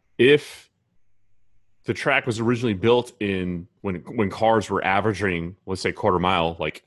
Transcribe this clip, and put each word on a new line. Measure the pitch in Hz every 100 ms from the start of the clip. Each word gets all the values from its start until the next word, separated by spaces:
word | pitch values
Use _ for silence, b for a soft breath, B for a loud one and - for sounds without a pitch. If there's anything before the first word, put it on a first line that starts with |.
| _ -
If | 123 147 - - - _ _ _ _ _ _ - _ - _ _
the | -
track | - 151 135 131
was | 110
originally | 117 120 120
built | 98 113 123 - -
in | 104 95 90 87 87 _
when, | 101 87 - 120
when | 98
cars | - 113 113 98
were | 95
averaging, | 92 98 104 95 101 85 85 92 -
let's | 95
say, | 98
quarter | 87 107 90
mile, | 90 92 82 87
like, | 78 -